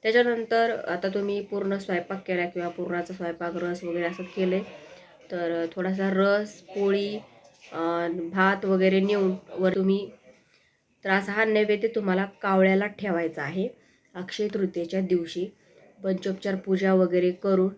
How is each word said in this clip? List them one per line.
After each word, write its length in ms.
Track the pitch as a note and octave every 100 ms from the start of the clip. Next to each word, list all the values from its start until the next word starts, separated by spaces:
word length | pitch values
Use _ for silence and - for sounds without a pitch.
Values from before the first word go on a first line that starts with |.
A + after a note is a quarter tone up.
त्याच्यानंतर 720 | A3 A3+ A#3+ A#3 A3 A3+ A#3 A3 -
आता 200 | F3+ G3
तुम्ही 340 | G3 G3+ G3+
पूर्ण 360 | G3+ G3+ G3 G3
स्वयंपाक 480 | G3 F3+ F3 G3 F#3+
केला 200 | F3+ F3
किंवा 220 | F3+ F3
पुरणाचा 460 | E3+ F3 F3 E3+
स्वयंपाक, 420 | F#3 F3 E3+ F3 E3
रस 280 | F3 F3
वगैरे 200 | F3+ F3
असं 180 | E3+ F3
केलंय, 380 | F#3 - F#3+ F#3+ G#3 - - - - - -
तर 360 | F3+ E3+ E3+ E3
थोडासा 380 | F#3+ F#3 F#3+ G3
रस, 400 | F#3+ G3 G3+ G#3
पोळी, 640 | - - G#3 G3+ G3+ G3+ G#3 - - - _ -
अं, 560 | - E3 E3+ E3+ F3 E3+
भात 360 | F#3+ F#3+ G3
वगैरे 360 | G3 F#3+ F#3+ F#3+
नेऊन 320 | G3 G#3 F#3+ F#3 - -
वर 160 | F#3
तुम्ही, 360 | F#3 F#3+ G3 G3+ - - - _ _ _ _ _ _
तर 60 | G3
असा 220 | F#3+ G3
हा 120 | G3+
नैवेद्य 440 | A3 G#3+ G#3 G#3 A3
तुम्हाला 360 | A3+ G3+ F#3
कावळ्याला 600 | G3 - G3+ F#3+ F#3+ F#3+ G#3
ठेवायचा 560 | G3+ G3+ E3+ E3 E3
आहे 260 | C#3+ F3 A3 - _ _ _
अक्षय 340 | F3+ F#3 - G#3
तृतीयेच्या 460 | G#3 F#3+ F3+ E3+ F#3+
दिवशी. 460 | F#3 F3+ E3 F3+ G3 - _ _ - _
पंचोपचार 500 | F#3+ F#3 G3+ F#3+ G3+
पूजा 400 | F#3+ G3 F#3 F#3+
वगैरे 360 | F#3+ F#3 F3+ F3+
करून 380 | F3+ G3 F#3+ F#3+